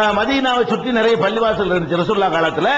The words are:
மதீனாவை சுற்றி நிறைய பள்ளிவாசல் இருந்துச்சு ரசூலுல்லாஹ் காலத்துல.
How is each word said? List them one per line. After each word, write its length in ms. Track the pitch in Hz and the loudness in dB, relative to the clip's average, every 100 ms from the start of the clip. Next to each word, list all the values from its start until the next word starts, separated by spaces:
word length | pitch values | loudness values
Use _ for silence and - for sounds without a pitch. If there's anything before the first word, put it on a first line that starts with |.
| 214 | 0
மதீனாவை 500 | 202 226 269 262 247 233 | 0 0 0 0 0 0
சுற்றி 240 | 220 247 | -2 -2
நிறைய 220 | 233 220 233 | 0 2 2
பள்ளிவாசல் 540 | 190 226 226 214 190 | 0 0 0 0 0
இருந்துச்சு 300 | 180 160 170 | -2 -2 -2
ரசூலுல்லாஹ் 360 | 175 208 190 160 | 0 0 0 0
காலத்துல. 340 | 165 165 190 | 0 0 0